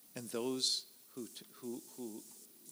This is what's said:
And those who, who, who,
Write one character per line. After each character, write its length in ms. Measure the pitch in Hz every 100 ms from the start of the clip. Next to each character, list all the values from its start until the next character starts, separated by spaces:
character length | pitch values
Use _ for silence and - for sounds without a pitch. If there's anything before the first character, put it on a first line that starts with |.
| - 127
And 140 | 113
those 560 | 117 123 131 127 - - - - -
who, 120 | 107 - - -
who, 200 | 120 117 - -
who, 240 | 120 104 - - - - -